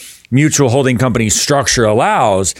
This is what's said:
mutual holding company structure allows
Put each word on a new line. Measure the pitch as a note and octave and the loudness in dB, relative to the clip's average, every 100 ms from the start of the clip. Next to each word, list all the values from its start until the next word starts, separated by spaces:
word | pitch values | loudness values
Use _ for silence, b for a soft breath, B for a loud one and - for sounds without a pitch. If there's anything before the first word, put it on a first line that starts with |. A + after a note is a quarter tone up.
| B B B | B B B
mutual | B2+ D3 - C3+ | 0 2 2 0
holding | B2+ C3 B2 | 2 0 0
company | C3 A#2 A2 | 0 0 -2
structure | - - C#3+ B2+ - A2 | -2 0 -2 0 0 0
allows | G#2+ E3+ G#3+ A#2+ F#2+ F#2+ B | 2 0 0 0 0 -2 B